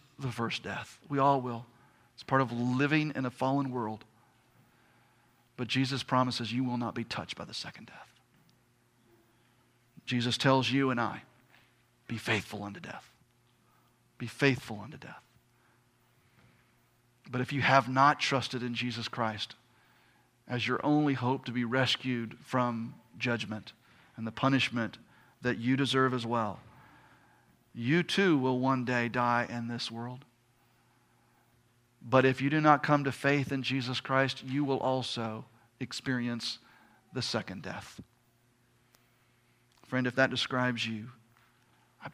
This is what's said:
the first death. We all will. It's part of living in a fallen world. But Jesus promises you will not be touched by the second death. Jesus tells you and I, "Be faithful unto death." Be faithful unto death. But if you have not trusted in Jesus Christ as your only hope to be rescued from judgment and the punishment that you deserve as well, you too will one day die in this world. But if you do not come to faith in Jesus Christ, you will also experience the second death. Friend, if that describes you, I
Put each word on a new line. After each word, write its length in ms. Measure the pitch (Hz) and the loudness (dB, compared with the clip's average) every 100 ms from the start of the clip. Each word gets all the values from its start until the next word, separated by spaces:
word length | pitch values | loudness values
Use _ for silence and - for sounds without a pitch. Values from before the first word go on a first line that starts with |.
| _ - | _ -10
the 120 | 135 | -6
first 320 | 117 113 - | -4 -4 -4
death. 360 | - 117 - - - | -8 -10 -10 -14 -6
We 100 | 143 | 2
all 220 | 139 139 | 4 4
will. 240 | 123 117 123 - _ _ _ | 0 -8 -12 -20 _ _ _
It's 100 | - | -16
part 180 | - 135 | 0 2
of 100 | 127 | 2
living 600 | 120 123 127 143 156 151 - | 0 0 2 4 2 2 -2
in 100 | 127 | -4
a 60 | |
fallen 400 | - 131 139 135 | -2 0 2 0
world. 340 | 123 110 107 - _ _ _ _ _ _ _ _ _ _ _ _ _ _ - | -2 -4 -6 -14 _ _ _ _ _ _ _ _ _ _ _ _ _ _ -8
But 100 | 117 | -2
Jesus 360 | 127 131 135 | 0 0 -2
promises 480 | - 127 127 117 113 | 0 2 2 -2 -4
you 120 | 120 | -2
will 140 | 127 120 | -2 -2
not 180 | 117 - | -4 -6
be 80 | |
touched 320 | 117 - 80 - | -6 -8 -8 -10
by 100 | 87 | -10
the 80 | |
second 340 | - - - - | -10 -12 -14 -18
death. 220 | - - _ _ _ _ _ _ _ _ _ _ _ _ _ _ _ _ _ _ - - | -20 -20 _ _ _ _ _ _ _ _ _ _ _ _ _ _ _ _ _ _ -16 -4
Jesus 320 | 123 120 117 | -2 0 2
tells 340 | 139 135 110 | 4 4 4
you 180 | 135 135 | 0 0
and 100 | 120 | 0
I, 240 | 110 101 - _ _ _ _ _ _ _ - | -2 -6 -14 _ _ _ _ _ _ _ -10
"Be 100 | 113 | -6
faithful 460 | - 107 - 104 | -2 -2 -4 -10
unto 160 | 101 92 | -10 -12
death." 300 | 82 - - _ _ _ _ _ _ _ _ _ _ - | -14 -14 -18 _ _ _ _ _ _ _ _ _ _ -12
Be 100 | 120 | -10
faithful 520 | - 139 123 - 104 | 2 2 2 -4 -12
unto 160 | 107 - | -12 -16
death. 240 | - - _ _ _ _ _ _ _ _ _ _ _ _ _ _ _ _ _ _ _ _ - | -16 -18 _ _ _ _ _ _ _ _ _ _ _ _ _ _ _ _ _ _ _ _ -6
But 120 | 123 | -4
if 120 | 123 | -2
you 80 | 143 | 0
have 280 | 117 135 117 | 6 6 6
not 300 | 131 143 147 | 6 6 6
trusted 440 | - 135 - 127 | 2 0 -2 -6
in 100 | 120 | -6
Jesus 340 | 117 123 117 113 | -4 -4 -6 -6
Christ 480 | - 113 107 - - _ _ _ _ _ _ _ _ - | -2 -2 -4 -8 -12 _ _ _ _ _ _ _ _ -6
as 200 | 123 113 | -4 -2
your 180 | 123 147 | 0 2
only 280 | 151 147 | 4 4
hope 320 | 127 123 131 - | 2 0 0 -2
to 60 | |
be 140 | 120 117 | -4 0
rescued 720 | 127 127 - 131 120 113 - | 2 2 0 -2 -4 -4 -10
from 560 | - 127 123 117 117 - _ - | -2 0 0 -2 -6 -12 _ -6
judgment 560 | 127 117 101 107 - - _ - _ - | -2 -2 -4 -8 -12 -20 _ -20 _ -10
and 120 | 113 | -10
the 40 | |
punishment 640 | 110 135 135 - 120 107 - - - - _ | 0 2 2 2 -2 -4 -6 -20 -20 -20 _
that 160 | 123 120 | -2 -2
you 180 | 117 131 | 2 2
deserve 380 | 131 131 131 | 2 4 2
as 120 | 123 117 | 2 -2
well, 340 | 117 107 - - - - - - _ _ _ _ _ _ | -2 -2 -6 -14 -20 -20 -20 -20 _ _ _ _ _ _
you 300 | 120 117 165 | -6 2 2
too 340 | 175 - 196 147 | 2 4 6 6
will 220 | 131 127 | 4 2
one 260 | 131 131 123 | 2 2 2
day 240 | 123 117 | 0 0
die 360 | 123 123 120 117 | 2 2 2 0
in 180 | 120 117 | -4 -6
this 220 | 117 - | -6 -8
world. 360 | 117 120 127 - _ _ _ _ _ _ _ _ _ _ _ _ _ _ _ _ _ | -8 -10 -12 -18 _ _ _ _ _ _ _ _ _ _ _ _ _ _ _ _ _
But 240 | 117 131 131 | 2 6 6
if 160 | 131 | 4
you 80 | 135 | 0
do 120 | 156 | 4
not 220 | 151 151 | 6 6
come 220 | - 147 139 | 4 2 2
to 60 | |
faith 400 | - 139 143 131 | 0 2 2 0
in 120 | 139 | -2
Jesus 380 | 127 131 123 123 | -2 -2 -2 -4
Christ, 420 | - 135 131 - | 0 2 2 -2
you 200 | 135 135 | -4 -2
will 160 | 143 135 | 0 0
also 680 | 131 131 120 - 113 110 - _ _ - | 0 0 -2 -6 -6 -8 -12 _ _ -12
experience 800 | 123 - 135 127 120 120 - - - - _ _ _ | -10 -8 -4 -2 -2 -4 -6 -10 -14 -20 _ _ _
the 80 | 127 | -6
second 420 | - 110 101 95 | -4 -4 -4 -10
death. 380 | 95 92 - - - _ _ _ _ _ _ _ _ _ _ _ _ _ _ _ _ _ - | -10 -12 -14 -18 -20 _ _ _ _ _ _ _ _ _ _ _ _ _ _ _ _ _ -6
Friend, 180 | 127 123 | -2 0
if 100 | 127 | 2
that 140 | 131 | 2
describes 560 | 127 - 127 127 117 113 | 2 -2 0 0 -2 -4
you, 260 | 110 120 - _ _ _ _ _ _ _ _ | -6 -10 -16 _ _ _ _ _ _ _ _
I 60 | 147 | -18